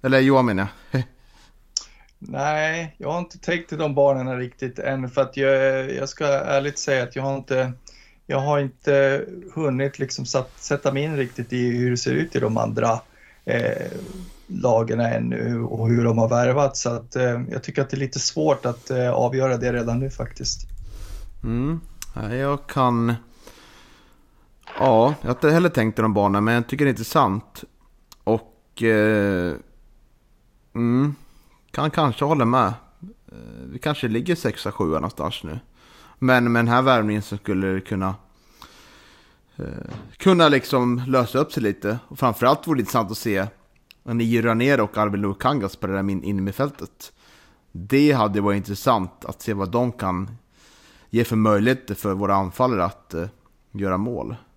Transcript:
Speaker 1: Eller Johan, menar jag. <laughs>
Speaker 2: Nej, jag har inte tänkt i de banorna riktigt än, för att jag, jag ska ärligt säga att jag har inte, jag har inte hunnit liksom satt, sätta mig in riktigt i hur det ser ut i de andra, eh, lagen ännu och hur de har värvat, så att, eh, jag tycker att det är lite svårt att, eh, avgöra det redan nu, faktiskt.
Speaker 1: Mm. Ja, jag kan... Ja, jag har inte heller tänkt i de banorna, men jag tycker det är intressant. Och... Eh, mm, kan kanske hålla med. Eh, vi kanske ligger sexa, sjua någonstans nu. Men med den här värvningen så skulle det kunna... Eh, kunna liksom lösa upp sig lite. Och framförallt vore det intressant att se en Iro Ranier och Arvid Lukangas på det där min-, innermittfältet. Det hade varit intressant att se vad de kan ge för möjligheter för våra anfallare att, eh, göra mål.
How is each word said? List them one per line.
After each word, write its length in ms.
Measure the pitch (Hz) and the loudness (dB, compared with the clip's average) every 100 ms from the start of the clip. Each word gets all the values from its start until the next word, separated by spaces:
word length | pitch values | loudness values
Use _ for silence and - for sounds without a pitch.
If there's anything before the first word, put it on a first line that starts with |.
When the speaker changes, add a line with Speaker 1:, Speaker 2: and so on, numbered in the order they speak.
Speaker 1:
Eller 180 | 131 131 | 4 6
Johan, 260 | 135 135 123 | 6 6 4
menar 220 | 98 98 - - | 2 -2 -6 -6
jag. 120 | 131 127 _ _ _ - _ | -6 -6 _ _ _ -20 _
<laughs> 600 | _ - - - _ _ | _ -12 -12 -20 _ _
Speaker 2:
Nej, 760 | - 139 143 151 156 160 165 - | -12 -4 -2 0 -2 -4 -8 -10
jag 140 | - | -6
har 80 | 165 | -6
inte 180 | 175 - | -8 -10
tänkt 340 | - 175 170 | -4 -4 -4
i 20 | 156 | -4
de 200 | 156 139 | -2 4
banorna 400 | 139 135 127 127 | 4 4 -2 -6
riktigt 420 | 123 - 123 - | -8 -8 -10 -6
än, 300 | - 135 127 | -6 -4 -4
för 120 | 131 | 0
att 160 | 131 139 | -2 0
jag, 540 | 135 135 135 131 131 131 | 2 4 2 0 -2 -6
jag 140 | 135 | -6
ska 160 | - 147 | -4 0
ärligt 520 | 139 - 139 139 143 | 0 2 0 0 -6
säga 240 | - 135 | -2 0
att 120 | 123 135 | -2 -4
jag 80 | |
har 120 | 135 139 | -4 -6
inte, 380 | - 131 127 123 - - - _ _ | -2 -2 -2 -6 -16 -20 -20 _ _
jag 140 | 135 | -2
har 200 | 139 147 | 0 0
inte 680 | 139 - - 139 139 135 - - - - | -2 -4 2 4 4 2 -4 -12 -12 -4
hunnit 440 | 151 127 139 - | -2 0 -2 -4
liksom 260 | 135 - 131 | -8 -6 -2
satt, 260 | 135 123 - | -2 -2 -10
sätta 340 | - 143 143 | -4 -2 0
mig 100 | 135 | -2
in 140 | 147 151 | -2 -2
riktigt 360 | 127 - 117 | -4 -6 -6
i 160 | 123 123 120 | 0 0 2
hur 140 | 123 | 0
det 60 | 120 | 0
ser 140 | - | 0
ut 240 | 127 - 123 | -2 0 0
i 40 | |
de 180 | 110 113 | 0 0
andra, 420 | 110 110 117 113 - _ - _ - | -2 0 0 0 -4 _ -20 _ -4
eh, 460 | 120 117 - - - - - - - - | -2 0 -4 -6 -10 -12 -14 -16 -18 -12
lagen 520 | 92 123 113 113 113 | -2 2 2 2 0
ännu 640 | 117 117 120 123 117 120 | 0 0 -2 -2 -2 -2
och 240 | 117 113 113 | -4 -2 2
hur 140 | 117 120 | 4 4
de 120 | 117 | 4
har 120 | 113 | 2
värvat, 480 | 120 123 131 139 - | 4 2 4 2 0
så 120 | 120 | -4
att, 260 | 117 - 127 | -4 -6 -2
eh, 260 | 127 120 127 | 0 0 -4
jag 120 | 131 | -8
tycker 180 | - - | -6 -4
att 80 | 135 | -2
det 80 | 135 | -2
är 20 | |
lite 200 | 139 139 | -4 -4
svårt 460 | - - 151 135 123 | -4 0 0 2 0
att, 240 | 113 - | -6 -4
eh, 220 | 127 123 | -2 0
avgöra 440 | - 120 131 131 123 | 2 0 0 0 0
det 160 | 123 | 0
redan 260 | 120 117 120 | -2 -2 -2
nu, 100 | 131 | -4
faktiskt. 580 | - 113 - - - - - - - - - - - | -6 -10 -8 -8 -8 -10 -10 -12 -14 -14 -12 -14 -10
Speaker 1:
Mm. 360 | 117 117 135 160 - - - - | -6 -2 -2 -4 -8 -18 -12 -8
Ja, 180 | 107 123 | -6 -4
jag 320 | 139 143 - | -2 -4 -4
kan... 460 | - 127 120 117 117 - - - - - - - - _ _ _ _ _ _ - - | 0 2 4 0 -2 -6 -20 -20 -20 -20 -20 -20 -20 _ _ _ _ _ _ -18 0
Ja, 340 | 135 110 123 147 | 4 6 4 2
jag 60 | - | -4
har 60 | 123 | 0
inte 140 | 156 | 4
heller 200 | 160 175 | 4 4
tänkt 300 | 165 110 107 | 2 0 2
i 20 | |
de 120 | 113 | 2
banorna, 280 | 101 101 101 | 4 4 4
men 120 | 107 | 2
jag 140 | 120 117 | 0 -2
tycker 180 | 139 143 | 0 0
det 40 | |
är 40 | |
intressant. 680 | 107 113 160 127 98 - - - _ _ _ _ - | 0 -2 2 2 0 -6 -20 -20 _ _ _ _ -10
Och... 600 | - 110 - _ _ - | -2 -2 -2 _ _ -2
Eh, 680 | 113 110 107 107 101 92 87 71 - - - _ _ _ _ _ _ _ _ 113 | 2 4 4 4 2 0 -2 -4 -12 -20 -20 _ _ _ _ _ _ _ _ -2
mm, 400 | 117 123 147 143 - - _ _ _ | 0 2 0 -2 -14 -20 _ _ _
kan 200 | - 151 | -4 -2
kanske 340 | - 151 110 143 | 2 0 2 0
hålla 200 | 151 117 | 2 2
med. 280 | 127 104 113 _ _ 185 - - | 4 2 -2 _ _ -20 -20 -20
Eh, 20 | 55 57 57 | -20 -18 -18
vi 160 | 64 95 | -14 -6
kanske 280 | 156 147 123 | -4 -2 -2
ligger 280 | 110 165 165 | -2 0 0
sexa, 360 | 120 - - | -2 -4 -8
sjua 220 | - 87 78 | -2 -2 0
någonstans 480 | 73 - 76 - | -2 -6 -6 -6
nu. 160 | 80 78 - _ _ - - - | -10 -12 -14 _ _ -20 -20 -4
Men 320 | 127 127 120 | 2 4 4
med 80 | 117 | 2
den 140 | 117 | 4
här 80 | 120 | 4
värvningen 400 | 131 123 107 104 | 4 4 2 -2
så 160 | 101 101 | -4 -10
skulle 300 | - 95 98 | -4 -2 0
det 140 | 95 | -2
kunna... 340 | 92 98 95 98 _ _ _ _ - - - - - - _ _ _ - | -4 -4 -2 -4 _ _ _ _ -20 -20 -20 -20 -20 -20 _ _ _ -14
Eh, 80 | - - - - - - | -12 -12 -12 -14 -16 0
kunna 320 | 190 180 160 | 4 6 6
liksom 520 | 139 - 135 123 123 123 | 4 2 0 2 0 2
lösa 320 | 131 120 127 | 2 2 0
upp 120 | 156 | -2
sig 120 | - | 0
lite. 360 | 107 101 101 120 - | -2 -2 -4 -4 -8
Och 120 | 139 | -2
framförallt 480 | 127 107 120 147 165 | -2 2 2 2 2
vore 100 | 147 | -2
det 20 | |
intressant 320 | 101 123 104 | 0 -2 -2
att 60 | 107 | -4
se 280 | 117 98 101 - _ _ _ _ | -4 -2 -4 -8 _ _ _ _
en 180 | - 117 | -6 -2
Iro 260 | 117 117 117 | 2 2 2
Ranier 320 | 113 127 139 | 2 2 2
och 180 | 104 107 | 2 0
Arvid 220 | 107 101 | 0 0
Lukangas 560 | 101 98 127 143 98 - | -2 0 0 0 -4 -6
på 120 | 95 | -4
det 60 | |
där 100 | 98 | -2
min-, 200 | 98 98 | -2 -2
innermittfältet. 880 | 80 98 98 98 143 143 - _ - _ _ - _ _ _ | -4 -4 -4 -4 -6 -6 -16 _ -20 _ _ -20 _ _ _
Det 400 | 92 101 139 147 | -16 0 4 6
hade 300 | 135 107 101 | 6 2 2
varit 160 | 101 101 | 2 0
intressant 680 | 98 98 - 117 92 - - | -2 -4 2 2 0 -10 -14
att 160 | - | -10
se 120 | - | -6
vad 160 | 101 95 | -4 -2
de 200 | 117 120 | 0 -2
kan 400 | 113 95 90 98 113 _ _ _ _ _ _ _ | -2 -4 -4 -6 -12 _ _ _ _ _ _ _
ge 140 | 110 | -2
för 120 | 117 110 | 0 2
möjligheter 600 | 110 104 110 127 - 101 | 4 4 4 0 -4 -6
för 180 | 104 | -4
våra 220 | 95 98 98 | -2 0 0
anfallare 480 | 95 - 127 110 87 | 0 -2 0 2 -2
att, 280 | - _ | -4 _
eh, 140 | 82 92 - _ _ _ | -8 -8 -10 _ _ _
göra 260 | 101 98 92 | -6 -2 -2
mål. 380 | 110 110 55 113 _ | -2 -6 -8 -10 _